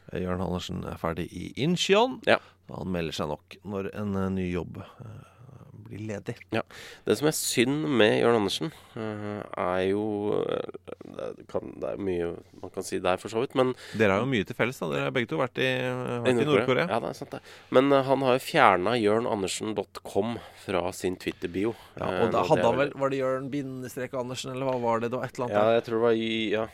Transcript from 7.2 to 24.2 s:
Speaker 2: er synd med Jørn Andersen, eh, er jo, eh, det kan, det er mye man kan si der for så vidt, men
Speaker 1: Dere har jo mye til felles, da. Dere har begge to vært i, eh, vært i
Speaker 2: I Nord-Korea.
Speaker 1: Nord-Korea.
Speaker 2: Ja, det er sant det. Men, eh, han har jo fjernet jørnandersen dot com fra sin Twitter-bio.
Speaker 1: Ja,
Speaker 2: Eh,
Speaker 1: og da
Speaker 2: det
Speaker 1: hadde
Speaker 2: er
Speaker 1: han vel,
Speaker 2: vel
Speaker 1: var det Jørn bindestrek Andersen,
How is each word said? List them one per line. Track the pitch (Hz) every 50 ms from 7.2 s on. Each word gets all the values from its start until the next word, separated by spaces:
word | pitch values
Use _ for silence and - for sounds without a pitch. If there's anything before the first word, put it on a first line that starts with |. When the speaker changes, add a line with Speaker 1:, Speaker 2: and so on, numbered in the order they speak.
| 135 156
Speaker 2:
er |
synd | 156 - - - - - 113 127 143 151 156 151
med | 139 113 104 110 123 127
Jørn | 120 120 120
Andersen, | 113 101 95 - - 156 160 - - - - -
eh, | 120 110 110 104 104 104 104 104 104 - - -
er | - 95 90 92 92 92 95
jo, | 98 104 107 110 104 104 104 104 52 - -
eh, | - - - - - - - _ - - - - - - - - - - -
det | - -
kan, | - 101 - - - -
det | - - -
er | 67
mye | 101 95 90 87 85 85 85 - - - - -
man | 95 90
kan | - 95 92
si | - 101 92
der | 92 90 92
for | 92 - 104
så | 110 113
vidt, | 131 - -
men | 135 127 127 127 - - - -
Speaker 1:
Dere | 107 110 101
har | 95 101
jo | 120 135
mye | 135 107 90
til | - -
felles, | - 120 117 131 -
da. | 180 160
Dere | 143 139 139
har | 139
begge | 131 135 117 -
to | 160 160
vært | 135 123 - 131
i, | 131
eh, | 131 127 127 127 127 123 127 123 123 120 120 120
vært | 127
i |
Speaker 2:
I | 127 117 -
Nord-Korea. | 151 147 107
Speaker 1:
Nord-Korea. | 120 127 127 127 - 180
Speaker 2:
Ja, | - 120
det | - -
er | -
sant | - 143 -
det. | - 135 - - - - - -
Men, | 127 127 135 143 143
eh, | 139 131
han | 135 135 135
har | 139 131 123 131
jo | -
fjernet | - - 156 131 110 95 90 90 101 123 123
jørnandersen | 107 101 107 113 120 - 113 104 92 87 - - 104 107 107
dot | 101 95 - - - -
com | - - 101 98 - 82 85 - - - - -
fra | - 98 87 85 92
sin | 92 - - 92 92
Twitter-bio. | 90 - 92 80 - - 87 85 95 101 117 110 - - - - -
Speaker 1:
Ja, | 92 -
Speaker 2:
Eh, | 92 90 92
Speaker 1:
og | 90 -
da | 110
Speaker 2:
det | - -
Speaker 1:
hadde | 156 -
Speaker 2:
er | 107
Speaker 1:
han | 117 113 127
vel, | 143 147
Speaker 2:
vel | 139 135
Speaker 1:
var | 135 135
det | 135 135
Jørn | 131 131 131 131 139 131
bindestrek | 131 147 135 131 131 131 127 117 - 131 127 127 -
Andersen, | 131